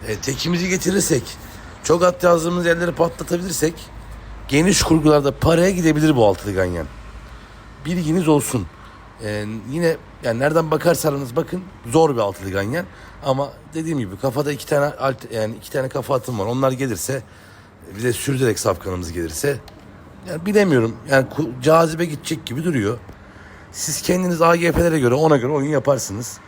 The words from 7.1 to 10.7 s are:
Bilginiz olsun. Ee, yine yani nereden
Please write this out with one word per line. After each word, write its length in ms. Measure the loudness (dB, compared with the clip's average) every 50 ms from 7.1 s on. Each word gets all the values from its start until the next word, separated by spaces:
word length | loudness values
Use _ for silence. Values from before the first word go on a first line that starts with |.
| -18 -18 -18 -18 -18 -20 -20 -20 -20 -20 -20 -20 -20 -14 -6
Bilginiz 420 | -4 -4 -2 0 0 0 2 4 4
olsun. 400 | 4 4 2 0 -2 -4 -4 -4 -12 -20 -20 -20 -20 -20 -20 -20 -18 -10 -8
Ee, 220 | -6 -6 -6 -6 -6 -8 -10 -10 -8
yine 280 | -4 0 0 0 0 0 -6 -20 -20 -6 -4
yani 160 | -2 -2 0
nereden 320 | 0 2 2 2 2 2